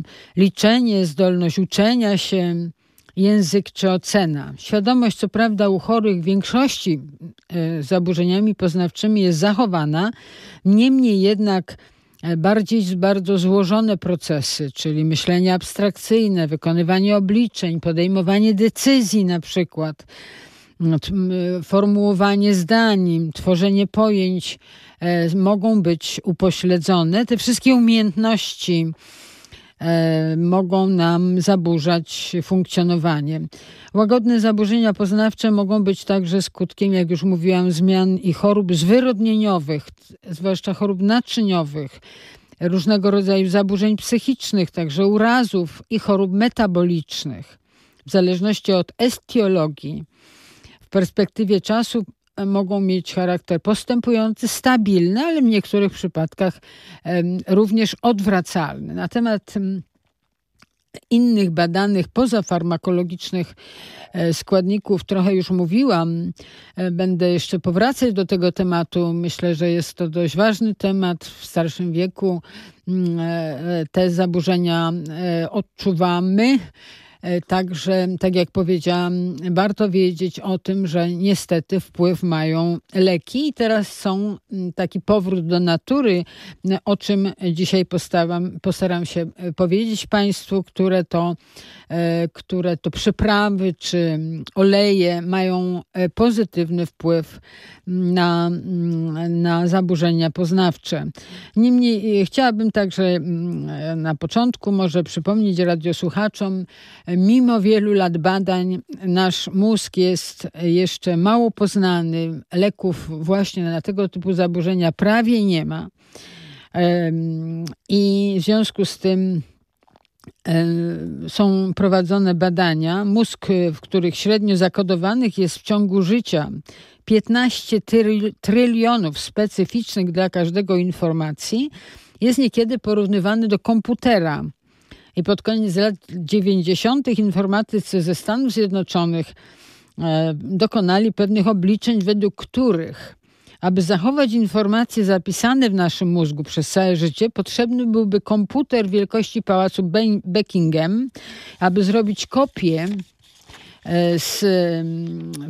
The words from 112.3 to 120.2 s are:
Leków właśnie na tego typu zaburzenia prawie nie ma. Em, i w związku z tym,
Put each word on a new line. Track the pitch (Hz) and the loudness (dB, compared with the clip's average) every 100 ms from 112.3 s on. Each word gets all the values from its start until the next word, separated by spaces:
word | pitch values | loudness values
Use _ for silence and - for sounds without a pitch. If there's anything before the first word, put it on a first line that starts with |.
| 156 - | -8 -6
Leków | 175 202 - 190 156 - 156 | 0 0 0 -4 -4 -8 -8
właśnie | 160 196 202 - | -2 0 -2 -4
na | 170 165 | -4 -4
tego | - 196 190 | -4 -4 -4
typu | 180 180 | -4 -4
zaburzenia | 180 180 175 170 185 170 | 0 0 0 -2 0 0
prawie | - 190 226 226 240 | 0 2 2 2 2
nie | 202 170 | 2 0
ma. | 151 160 151 - _ - - 170 160 139 - | -2 -8 -12 -16 _ -20 -20 -20 -20 -20 -10
Em, | 175 175 175 165 165 165 160 160 165 170 - - | 0 0 2 0 -2 -4 -6 -6 -8 -10 -12 -2
i | 202 202 196 202 190 | 0 2 2 0 0
w | |
związku | 165 214 214 - | 0 0 0 -2
z | 190 - | -4 -2
tym, | 190 185 190 175 - _ _ _ _ _ _ _ | -2 0 0 -2 -6 _ _ _ _ _ _ _